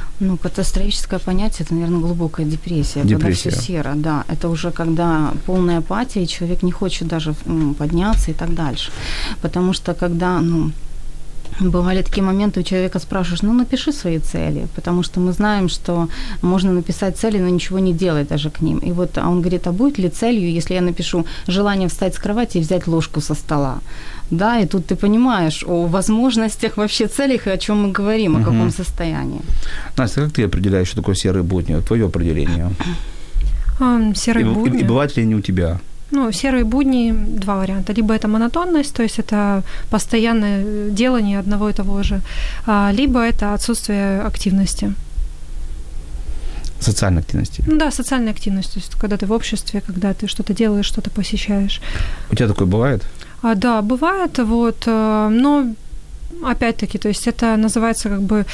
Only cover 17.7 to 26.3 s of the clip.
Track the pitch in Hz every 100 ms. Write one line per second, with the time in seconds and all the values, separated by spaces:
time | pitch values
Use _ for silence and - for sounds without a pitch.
17.7 | 190 185 165 185 151 143 156 151 - 160
18.7 | 160 175 175 175 - - 175 170 180 180
19.7 | 180 277 294 180 - 226 226 170 165 -
20.7 | 185 180 170 170 175 165 - - 185 202
21.7 | 196 180 - 190 - 202 214 233 175 156
22.7 | 180 175 165 156 151 151 151 - 147 139
23.7 | - - - - - - 165 214 233 175
24.7 | 190 - 180 202 220 254 208 285 - -
25.7 | 175 170 190 - 220 262